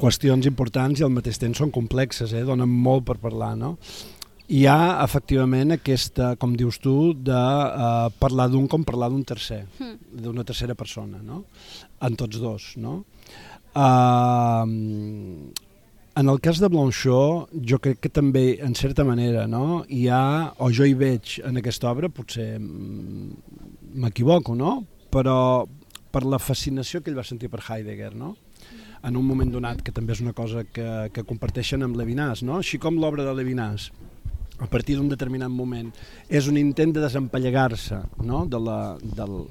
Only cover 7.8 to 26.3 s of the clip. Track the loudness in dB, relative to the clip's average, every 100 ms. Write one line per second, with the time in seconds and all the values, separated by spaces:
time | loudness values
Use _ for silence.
7.8 | 0 2 0 2 2 4 4 4 2 2
8.8 | 0 0 0 -2 -4 -6 -8 -8 -10 -12
9.8 | -14 -14 -16 -12 -8 -6 -6 -6 -6 -6
10.8 | -8 -10 -12 -12 -12 -12 -14 -20 -20 -20
11.8 | -20 -6 -4 -2 -4 -4 -6 -6 -10 -10
12.8 | -8 -10 -12 -20 -20 -20 -20 -20 -8 2
13.8 | 6 8 6 6 4 4 4 2 0 -2
14.8 | -4 -4 -6 -8 -10 -12 -14 -16 -18 _
15.8 | _ -20 _ 2 4 4 2 4 4 4
16.8 | 4 2 4 4 4 2 -4 -6 0 2
17.8 | 2 -2 -2 2 4 4 4 2 -2 -2
18.8 | 0 2 2 2 2 0 0 0 0 -2
19.8 | -2 0 2 4 2 0 -2 0 2 6
20.8 | 6 6 4 2 -2 -8 -4 -4 -4 -2
21.8 | -2 -2 -4 -6 -12 -8 -8 -8 -10 -10
22.8 | -10 -10 -10 -12 -12 -14 -20 -20 -20 -20
23.8 | -12 -4 -4 2 4 4 2 -2 -2 -2
24.8 | -6 -16 -2 0 2 4 4 2 0 -8
25.8 | -20 -20 -8 -4 -2